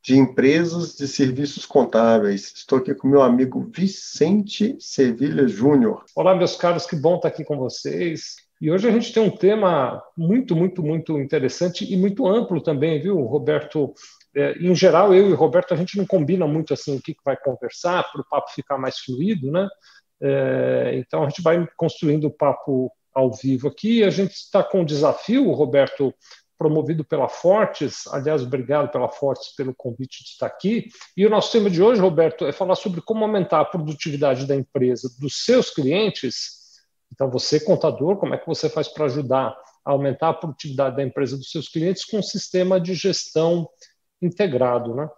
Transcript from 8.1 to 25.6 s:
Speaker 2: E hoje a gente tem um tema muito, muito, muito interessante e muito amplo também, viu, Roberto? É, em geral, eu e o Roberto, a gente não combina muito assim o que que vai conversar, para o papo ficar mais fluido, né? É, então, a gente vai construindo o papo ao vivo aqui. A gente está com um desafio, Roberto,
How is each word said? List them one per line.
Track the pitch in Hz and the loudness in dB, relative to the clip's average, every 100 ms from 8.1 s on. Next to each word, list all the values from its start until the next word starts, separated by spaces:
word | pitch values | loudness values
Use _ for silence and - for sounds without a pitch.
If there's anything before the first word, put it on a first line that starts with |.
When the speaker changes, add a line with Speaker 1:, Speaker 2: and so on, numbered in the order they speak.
| 151 - - _ _ | -6 -12 -20 _ _
Speaker 2:
E | 156 | -2
hoje | 185 233 | 2 2
a | |
gente | 226 - | 2 0
tem | 226 | 2
um | 208 | 0
tema | - 185 220 190 160 123 - - - | 4 2 4 2 2 0 -4 -12 -4
muito, | 165 233 254 160 | 0 0 2 0
muito, | 185 185 | 0 0
muito | 151 160 160 151 | -4 -4 -4 -4
interessante | 135 151 135 - 180 175 | -2 0 -2 -2 -4 -2
e | 208 190 | -4 0
muito | 196 202 214 | 0 2 2
amplo | 220 - 165 | 2 0 -2
também, | - 143 160 151 | -2 0 0 0
viu, | 170 190 | 0 -2
Roberto? | 123 143 131 151 - 156 143 - - _ _ | 0 -2 0 -2 -2 -4 -4 -6 -20 _ _
É, | 139 143 - | -2 -2 0
em | 175 | 2
geral, | 165 185 160 202 | 6 6 6 8
eu | 185 202 | 8 6
e | |
o | 147 | 4
Roberto, | 156 175 - | 4 2 0
a | 160 | -2
gente | 185 202 | -2 -4
não | |
combina | 190 190 143 185 156 | 0 0 2 0 0
muito | 156 160 | -2 -2
assim | 135 - 135 | -6 -4 -6
o | |
que | - | -8
que | - | -8
vai | - 131 | -6 -2
conversar, | 139 123 120 - 175 175 143 | -4 -4 -10 -6 -2 -2 -4
para | 147 | -10
o | - | -4
papo | 147 - | -4 -4
ficar | - - 139 | -14 -6 -4
mais | 131 - | -4 -8
fluido, | - 127 185 202 131 | -8 -4 -2 -2 -2
né? | 170 196 - _ _ _ _ | -2 -4 -8 _ _ _ _
É, | 139 139 135 131 127 127 123 127 | -2 0 0 0 0 0 -2 -4
então, | 127 156 | -4 -4
a | 147 | -2
gente | - | -2
vai | 160 175 165 - | 0 0 -2 -4
construindo | 165 - 160 151 | -4 -2 -2 0
o | 151 | -2
papo | - 143 135 - 131 127 _ _ 135 | 0 -2 0 -2 -2 -4 _ _ 0
ao | 131 | 0
vivo | - 135 127 139 | 0 -2 -2 -4
aqui. | - 214 233 | -4 0 4
A | 196 | 4
gente | 160 196 | 2 -2
está | - - 196 | -6 0 0
com | - 196 | 2 0
um | |
desafio, | 160 147 147 - - 254 240 | 0 2 0 0 0 2 2
Roberto, | 131 | 2